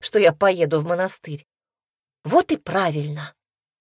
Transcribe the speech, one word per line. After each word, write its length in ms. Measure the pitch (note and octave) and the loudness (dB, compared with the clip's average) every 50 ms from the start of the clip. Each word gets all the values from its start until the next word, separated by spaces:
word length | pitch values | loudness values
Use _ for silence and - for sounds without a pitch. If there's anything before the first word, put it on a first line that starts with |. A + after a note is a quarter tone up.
что 180 | - - - G#3+ | -6 -2 2 4
я 140 | G3 E3 | 4 4
поеду 480 | D3+ - G3+ G3 F#3 F3 E3 D3 D#3 D#3 | 4 4 2 0 2 2 0 0 0 0
в 40 | D3+ | -2
монастырь». 600 | E3+ F3 F3 F#3 F#3+ - - - D#3+ D3 C#3+ - _ _ _ _ _ _ _ _ _ _ _ _ _ _ _ - | -2 -2 -2 -4 -4 -6 -10 -12 -14 -14 -14 -14 _ _ _ _ _ _ _ _ _ _ _ _ _ _ _ -4
«Вот 280 | D3+ A3 E4+ F4 - | 0 2 2 2 2
и 40 | D#4 | -2
правильно», 800 | - - - - F#3+ F#3+ E3+ D3 D3+ C#3+ D3+ D3 D3+ D3 - - _ _ _ _ _ _ _ _ _ | -4 -4 -4 -2 -2 0 0 -2 -4 -4 -6 -8 -10 -12 -14 -18 _ _ _ _ _ _ _ _ _